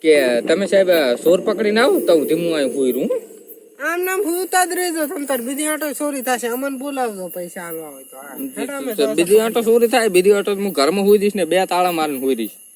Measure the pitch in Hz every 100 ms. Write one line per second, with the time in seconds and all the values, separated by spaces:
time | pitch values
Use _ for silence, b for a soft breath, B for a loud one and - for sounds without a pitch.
0 | 160 147 127 120 107 165 196 196 185 170
1 | 135 120 240 190 - 202 214 214 262 359
2 | - 165 139 160 339 - 277 139 254 -
3 | - 494 - - - - - - 294 349
4 | 370 381 330 349 381 370 359 349 359 320
5 | 294 277 285 262 233 277 302 302 302 262
6 | 294 277 247 247 233 247 277 269 285 277
7 | 247 196 180 180 175 190 170 165 156 139
8 | 135 135 143 - - 262 254 277 262 214
9 | 220 214 175 214 226 226 220 233 233 247
10 | 226 180 185 202 202 196 202 147 139 196
11 | 196 208 202 202 160 180 185 180 180 170
12 | 151 135 135 123 107 - -